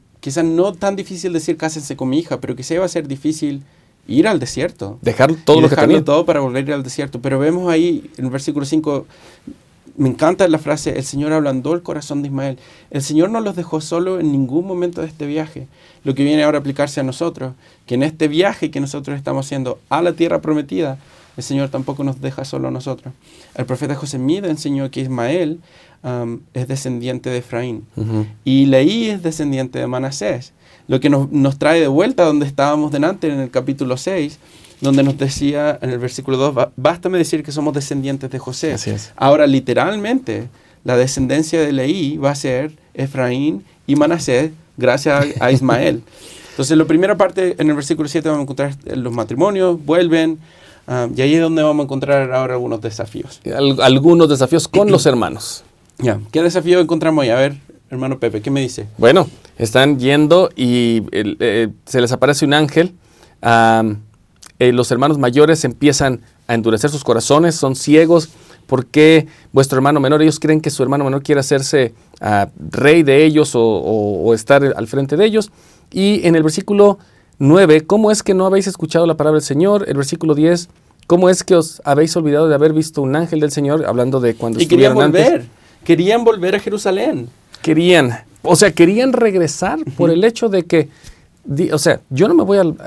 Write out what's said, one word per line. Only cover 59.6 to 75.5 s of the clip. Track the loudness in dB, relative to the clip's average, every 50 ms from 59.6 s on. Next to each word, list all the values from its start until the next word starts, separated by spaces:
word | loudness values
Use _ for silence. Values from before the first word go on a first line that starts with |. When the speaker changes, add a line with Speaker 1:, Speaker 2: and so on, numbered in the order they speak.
| -4 0 2 4 4 4 2 2
Speaker 2:
yendo | 2 2 2 4 4 4 4 4 4 2 0
y | -2 0 0 2 2 2 2 2 0 -2 -4
el, | -4 -4 -4 -4 -4 -2
eh, | 0 0 2 0 0 -2 -4 -10 _
se | -4 0 0
les | 0 0
aparece | 0 2 2 2 2 2 2
un | 2 2
ángel. | 2 2 2 2 2 2 0 -2 _ _ _ _ _ _ _ _ _
Am, | 0 2 4 6 6 4 4 4 2 0 -4 -6 -10 -18 _ _ _ _ _ _ -20 -12 _ 2
eh, | 2 4 4
los | 2 0 0
hermanos | 0 0 2 2 2
mayores | 2 0 2 4 4 4 4 4 2 -2
empiezan | -4 -2 0 0 2 2 2 0 -2 -2 -4 -8 _ _ _ _
a | -4 -2
endurecer | 0 2 0 0 2 0 -2
sus | -4 -2 -2
corazones, | 0 0 0 2 2 2 4 2 2 0
son | -2 -2 -4 -4
ciegos. | -2 0 4 6 6 6 6 4 4 2 -2 -10 -20 -20 -20 -20 -20 _
"¿Por | -4 -4 -4 -2
qué | 0 2 4 6 6 6 6 4 0 -8 _ _ _ 0
vuestro | 2 2 2 0
hermano | 0 2 2 2 2
menor?". | 2 2 2 4
Ellos | 4 2 2 0
creen | 0 0 0 0
que | 0 -2
su | -2 -2 -2
hermano | 0 0 -2 -2
menor | -2 -2 -2 0
quiere | 0 0 0
hacerse, | 0 0 0 -2 0 0 0 0 0 0 -4 _ _ _ _ -8
ah, | -2 0 0 0 0 -2 -6 -12 -14 -8
rey | -2 2 4 6 6 6
de | 6 6 6 6 6
ellos | 6 4 4 2 2 2
o, | 2
o, | 2 2 2 0 0 -2 0 0 0 -2 -2 0 2
o | 2 0
estar | 2 2 4 4 4 4
al | 2 -2 -4 -6
frente | -6 -4 -4 -4 -2 0
de | 0 2
ellos. | 2 2 0 -2 -4